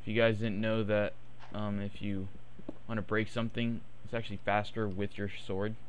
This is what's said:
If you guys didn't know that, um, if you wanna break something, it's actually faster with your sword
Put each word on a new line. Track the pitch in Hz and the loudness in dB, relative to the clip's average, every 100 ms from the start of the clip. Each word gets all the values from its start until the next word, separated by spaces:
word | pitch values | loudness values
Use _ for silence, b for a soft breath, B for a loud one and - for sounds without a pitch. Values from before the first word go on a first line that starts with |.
If | - | 2
you | |
guys | 110 113 107 | 4 6 6
didn't | 113 98 | 2 2
know | 110 110 | 2 2
that, | 104 104 104 - - - - | 4 4 4 0 -4 -6 -4
um, | 101 104 101 | -4 -2 -2
if | 101 - | -2 -2
you | 104 98 98 - - - - - - | -2 -2 -2 -4 -6 -6 -6 -6 -4
wanna | 110 | -2
break | 87 107 110 | 2 2 2
something, | 117 117 117 117 117 - - | 0 0 0 0 0 -4 -6
it's | - | -2
actually | 117 110 101 | -2 -2 -2
faster | - 104 104 113 107 | 2 2 2 0 0
with | 95 101 - | 0 -2 -2
your | 104 | -4
sword | - - 95 104 110 | -4 -2 0 0 -2